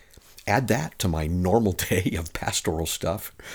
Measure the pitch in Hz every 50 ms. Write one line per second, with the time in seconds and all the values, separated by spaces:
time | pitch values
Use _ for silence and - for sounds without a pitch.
0 | - _ - - _ - - - - - 104 131 127 104 107 139 160 - - -
1 | - 92 80 78 78 78 87 90 90 90 98 117 113 98 87 - - - 95 92
2 | 90 - 85 82 82 - - - - - - - - 101 80 82 82 - - -
3 | - 82 95 107 - - - _ - - -